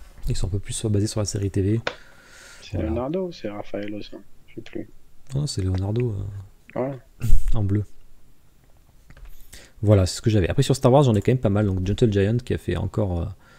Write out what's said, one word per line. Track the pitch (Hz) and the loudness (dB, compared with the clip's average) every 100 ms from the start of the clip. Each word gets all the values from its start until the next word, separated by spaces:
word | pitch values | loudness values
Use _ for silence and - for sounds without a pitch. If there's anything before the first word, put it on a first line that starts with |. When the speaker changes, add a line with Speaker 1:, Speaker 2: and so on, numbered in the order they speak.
| - - - | -18 -8 -4
Speaker 1:
Ils | 117 | -2
sont | 101 | -2
un | |
peu | 98 | -4
plus | - - 110 | -6 -6 -2
basés | 101 107 | 0 -2
sur | 110 | -2
la | 101 | -4
série | 104 98 | -4 -4
T | 101 | -2
V. | 95 117 - - - - - - - - | 0 -2 -4 -10 -16 -20 -20 -20 -20 -20
Speaker 2:
C'est | - - | -10 -6
Speaker 1:
Voilà. | 107 | -4
Speaker 2:
Leonardo | 117 131 180 185 | -4 -4 -6 -6
ou | |
c'est | - 101 | -10 -12
Raphaël | 101 - 104 104 | -12 -10 -8 -8
aussi ? | 104 - - - - - | -10 -12 -16 -18 -20 -18
Je | 120 | -16
sais | |
plus. | - - - - - - - 135 | -14 -14 -14 -18 -20 -18 -10 -8
Speaker 1:
Non, | 147 | -6
c'est | - | -6
Leonardo, | 92 92 95 113 123 98 101 101 95 - - - | -4 -4 -4 -4 -4 -6 -10 -12 -16 -20 -12 -8
euh, | |
Speaker 2:
Ouais. | 131 131 - - | -8 -10 -18 0
Speaker 1:
<clears throat> | 113 - - | 10 10 10
en | 117 | 6
bleu. | 101 101 101 - - - - - - _ - - - - - - - - - - - - | 4 0 -4 -12 -18 -20 -20 -20 -20 _ -20 -20 -20 -20 -20 -20 -16 -16 -16 -20 -20 -4
Voilà, | 104 101 90 | 2 4 2
c'est | - | -2
ce | |
que | 113 | 0
j'avais. | 107 80 | 2 2
Après, | 139 | 0
sur | 135 131 | 0 2
Star | 123 | 4
Wars, | 139 | 6
j'en | 135 107 | 6 2
ai | |
quand | 117 | 2
même | 127 | 0
pas | 110 | 0
mal. | 101 104 | 0 0
Donc, | 95 92 | -2 -2
Gentle | 104 120 | 0 2
Giant | 101 98 113 | 2 2 0
qui | - | -4
a | 87 | -6
fait | - 90 | -4 -6
encore, | 92 - 101 87 | -4 -4 -4 -4
euh, | 85 - - | -6 -10 -20